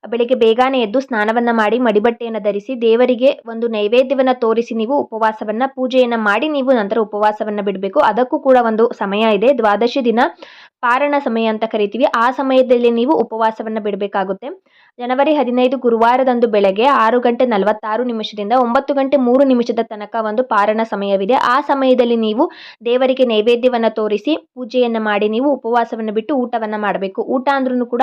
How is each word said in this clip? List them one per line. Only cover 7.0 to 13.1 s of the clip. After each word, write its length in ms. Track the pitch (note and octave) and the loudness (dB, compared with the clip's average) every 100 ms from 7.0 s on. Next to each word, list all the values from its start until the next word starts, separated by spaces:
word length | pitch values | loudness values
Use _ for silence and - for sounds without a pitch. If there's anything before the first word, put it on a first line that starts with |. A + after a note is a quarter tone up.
| G#3 G#3 G#3+ G#3+ G#3 G#3 | -2 0 0 0 -6 -4
ಬಿಡ್ಬೇಕು. 380 | G3+ F#3+ G3 D4 | -4 -4 -2 0
ಅದಕ್ಕೂ 400 | A3+ G#3+ B3+ D4+ | 2 2 -2 0
ಕೂಡ 180 | C#4 B3+ | 4 4
ಒಂದು 280 | A#3 A3 A3+ | 4 2 0
ಸಮಯ 440 | - G3+ G3+ A3+ G3+ | 0 -4 0 2 2
ಇದೆ, 220 | A#3 B3+ | 2 2
ದ್ವಾದಶಿ 480 | A3 G3+ A#3+ C#4 A#3+ | 2 2 0 0 0
ದಿನ 140 | A3 D#4 - - - - - | 2 0 -4 -20 -20 -20 -4
ಪಾರಣ 340 | A#3+ C4 D4 C#4+ | 0 0 0 -2
ಸಮಯ 260 | C#4 A3+ A3+ | -2 -2 -2
ಅಂತ 180 | G#3+ | -2
ಕರಿತೀವಿ, 400 | A3 G#3+ G#3 A3+ | -4 -2 -2 0
ಆ 280 | C#4+ A#3 A#3 | 0 2 0
ಸಮಯದಲ್ಲಿ 600 | C4 C4+ C4 B3+ A#3+ A#3+ | 0 0 2 4 4 2
ನೀವು 220 | A#3 B3 | 2 0